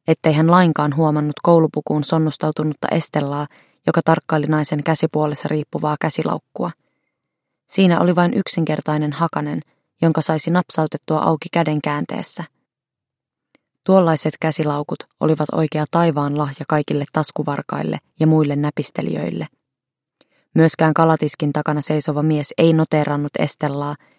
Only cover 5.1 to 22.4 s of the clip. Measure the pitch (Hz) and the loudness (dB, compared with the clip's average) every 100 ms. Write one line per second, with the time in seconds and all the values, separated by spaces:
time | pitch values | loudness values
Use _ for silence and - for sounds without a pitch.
5.1 | 151 151 147 - 156 147 151 156 151 156 | 0 -2 -4 -4 -4 -4 -4 -4 -2 -2
6.1 | - 160 165 - - 180 - _ _ _ | -2 -4 -4 -8 -8 -8 -8 _ _ _
7.1 | _ _ _ _ _ _ - 190 170 175 | _ _ _ _ _ _ 2 4 4 2
8.1 | 175 175 - - - 160 156 - 151 151 | 2 2 0 -4 -4 -2 -2 -2 -2 -2
9.1 | 143 165 156 147 156 - _ _ _ 165 | -2 -4 -2 -4 -6 -10 _ _ _ 0
10.1 | 160 156 160 - 175 - - 156 - - | 2 0 -2 0 0 0 -2 -2 -4 -4
11.1 | 156 165 156 - 175 156 151 151 147 165 | 0 0 0 -2 -2 0 0 -2 -4 -6
12.1 | - - - 165 _ _ _ _ _ _ | -8 -10 -12 -14 _ _ _ _ _ _
13.1 | _ _ _ _ _ _ _ - 190 170 | _ _ _ _ _ _ _ 2 4 4
14.1 | 160 160 - 160 156 151 143 147 156 - | 2 -2 -2 -4 -2 -2 -4 -6 -10 -12
15.1 | _ 156 156 147 - 156 156 151 170 170 | _ 0 0 0 0 -2 -2 -2 2 2
16.1 | 147 143 147 147 139 147 151 147 147 143 | 0 -2 -2 -4 -6 -2 -2 0 -4 -2
17.1 | - 151 - 147 143 - 143 160 151 - | -4 -4 -4 -4 -6 -6 -6 -4 -6 -10
18.1 | _ 160 156 147 143 147 - 147 - 165 | _ 4 4 2 0 -2 -4 -6 -6 -6
19.1 | 165 170 170 160 _ _ _ _ _ _ | -4 -6 -6 -10 _ _ _ _ _ _
20.1 | _ _ _ _ 156 160 - 160 156 165 | _ _ _ _ 2 4 4 2 4 4
21.1 | 160 151 - 147 147 151 151 - 156 151 | 2 -2 -4 -4 -2 -2 -4 -2 -2 -2
22.1 | 147 156 151 | -2 0 0